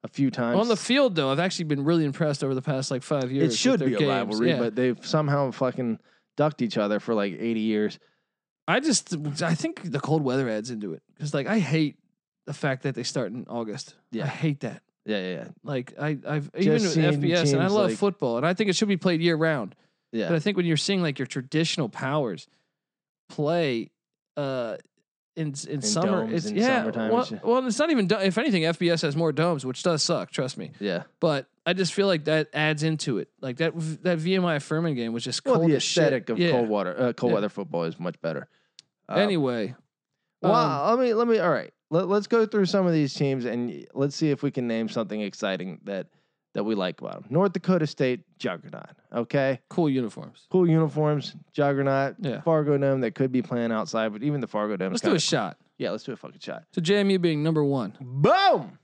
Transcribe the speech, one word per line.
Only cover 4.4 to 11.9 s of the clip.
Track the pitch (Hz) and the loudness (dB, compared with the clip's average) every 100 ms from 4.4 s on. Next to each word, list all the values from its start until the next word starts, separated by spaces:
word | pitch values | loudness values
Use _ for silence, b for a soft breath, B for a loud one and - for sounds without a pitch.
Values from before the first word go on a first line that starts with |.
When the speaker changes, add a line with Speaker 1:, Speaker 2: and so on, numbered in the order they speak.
| 120 | 2
Speaker 2:
Yeah. | 156 | 2
Speaker 1:
but | 120 107 | 0 2
they've | 127 113 | 0 0
somehow | - 156 151 143 135 | 0 0 2 2 0
fucking | - 127 123 123 110 b b b - | 0 -2 0 -4 -4 b b b 0
ducked | 151 147 | 0 2
each | 117 113 | -2 0
other | 101 104 | 0 0
for, | - | 0
like, | 110 101 87 | -2 -2 -2
eighty | 117 113 | -2 0
years. | 110 107 104 - _ _ _ _ _ _ - | 0 2 0 -4 _ _ _ _ _ _ 0
Speaker 2:
I | 208 | 0
just, | 302 202 - 170 147 143 | 2 0 -2 -6 -6 -4
I | 170 165 | -2 0
think | 320 - 180 | -2 -6 -6
the | 135 | -4
cold | - 160 | 0 0
weather | 135 131 131 | 2 0 0
adds | 107 117 | -4 -6
into | 117 101 | -8 -8
it. | 80 _ _ | -10 _ _
'Cause, | 147 | -4
like, | 147 131 | -4 0
I | 220 | 0
hate | 143 160 147 | 2 2 0